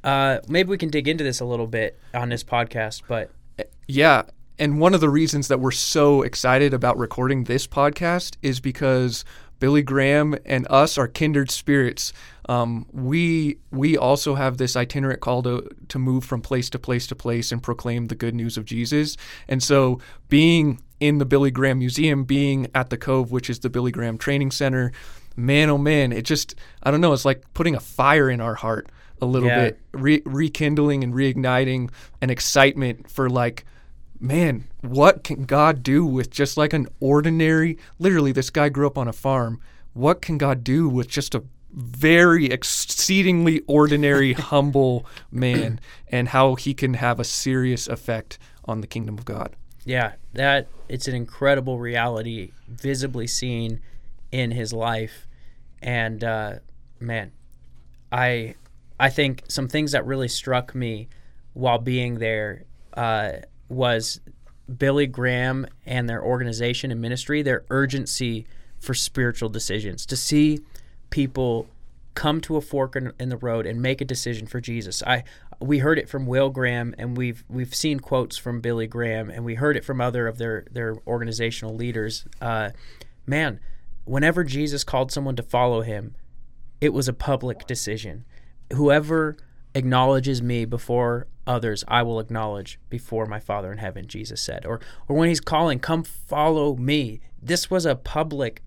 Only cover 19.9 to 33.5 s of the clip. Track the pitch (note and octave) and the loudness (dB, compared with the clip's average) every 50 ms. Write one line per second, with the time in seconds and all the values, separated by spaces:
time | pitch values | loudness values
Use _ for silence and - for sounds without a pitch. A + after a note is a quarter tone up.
19.9 | B2+ B2 - - - - - - C#3 D3 D#3+ E3 E3+ E3 D3+ D3 B2 - - - | 2 -2 -6 -18 -20 -20 -2 4 6 8 8 8 8 6 4 2 0 -2 -10 -20
20.9 | - - D3 D3 D3+ D3 C#3+ B2+ C#3 C#3 C#3 C#3 B2+ B2+ C3+ C3+ B2+ C3 B2 B2 | -6 0 2 4 4 4 4 4 4 4 4 4 2 2 2 2 2 2 0 0
21.9 | A#2+ C3+ D#3 D#3+ D3 C#3 C3 B2+ C3+ C#3 C#3+ C#3 C#3 C3+ B2 B2 - C3 B2+ B2+ | 0 2 2 4 4 2 2 2 2 2 4 2 2 0 -2 0 0 -2 -2 -2
22.9 | B2 - - C#3 C3 C3 B2+ A#2 B2 B2+ - - A#2+ A#2+ - B2 B2 B2 B2 B2+ | -6 -6 0 2 2 2 2 0 -2 -4 -2 -4 -6 -4 -4 -2 0 0 0 0
23.9 | B2 - A#2 A#2 A2 A2 - D3 C#3+ C#3 C#3+ C3+ - - C#3+ C3+ C3 B2+ B2 B2 | -2 -2 -4 -4 -4 -2 -2 0 0 2 0 -2 -2 0 0 0 2 0 0 -2
24.9 | B2+ - - - - - - - - - A#2 B2+ C#3+ D3 D#3 D3+ D3 C#3 C#3 D3 | -4 -8 -14 -14 -16 -14 -16 -12 -6 -2 0 4 4 6 6 6 4 4 4 4
25.9 | D#3 D3 C3+ B2 A#2 A#2 A#2+ - D#3+ D3 - - - - - - - - - C3 | 4 4 4 2 0 -2 0 0 0 0 -2 -6 -10 -16 -16 -16 -18 -4 0 2
26.9 | C#3+ D3+ F3+ E3 C#3+ C3 - C#3 C3+ C3 - - - - E3 F3 D3 B2 - - | 4 4 6 4 4 4 4 2 2 2 -4 -12 -4 0 0 2 0 0 -4 -8
27.9 | - - B2+ C#3 D3+ D#3 C#3 C3 B2 A#2 A2+ A#2 A2 - - A2+ A2+ - - - | 0 4 6 6 6 6 6 4 2 0 -2 -4 -4 -2 -2 -2 -2 -2 -4 -10
28.9 | - - - - - - C3 B2 B2+ B2+ B2 B2 A#2+ A#2+ A#2 A2 A2 - - - | -20 -20 -20 -20 -6 -4 -2 2 2 4 4 4 6 6 4 2 0 -4 -16 -12
29.9 | - C#3 C3 C#3+ D#3 - - E3 C3+ C#3 D#3+ D#3 - - D#3 D3 D3+ D3 D3 D3 | -8 0 4 4 4 4 4 -2 0 0 0 0 0 0 0 2 4 4 4 4
30.9 | C#3+ C#3 C3 B2 A#2+ B2+ C#3 C3+ B2 B2 C3 B2+ B2+ B2+ C3+ C3 C3 B2+ B2 A#2+ | 4 2 0 0 0 2 2 2 2 0 0 2 2 4 2 2 0 -2 -4 -6
31.9 | - - - - - - C3 B2+ B2 - - - - C#3+ C3+ C#3 C3+ C#3 C3+ B2 | -8 -14 -18 -20 -8 -4 -2 -2 0 0 -2 2 6 8 8 8 6 2 -2 -2
32.9 | A#2 A#2+ A#2+ - - - C3+ B2+ B2 B2 A#2+ A#2+ | -2 -6 -12 -10 -2 0 0 2 2 2 0 0